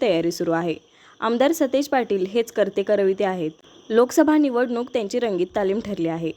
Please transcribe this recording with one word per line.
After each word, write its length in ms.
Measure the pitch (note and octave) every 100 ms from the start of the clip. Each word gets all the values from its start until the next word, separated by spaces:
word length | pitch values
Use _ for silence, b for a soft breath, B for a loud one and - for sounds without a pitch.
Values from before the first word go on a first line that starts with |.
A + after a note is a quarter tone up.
तयारी 300 | A#3+ E3 E3+
सुरू 180 | E3+ E3+
आहे. 240 | E3 E3+ D#3 _ b b b
आमदार 320 | A3+ A#3+ C4+
सतेज 360 | E4 C4+ C4 C#4+
पाटील 380 | C4+ A#3 G3+ F#3+
हेच 260 | A3 A3+
कर्ते 300 | - G3 G3
करविते 420 | G3 G#3 G3 G3
आहेत. 260 | G3+ F#3 D#3+ - - - -
लोकसभा 460 | A3 B3 - D4+ D#4
निवडणूक 500 | D4 A#3+ B3 A#3 B3
त्यांची 260 | B3+ G3+ A#3+
रंगीत 280 | A#3 F#3 F#3 -
तालीम 240 | G3 G3+
ठरली 280 | G#3+ G3 E3
आहे. 240 | E3 E3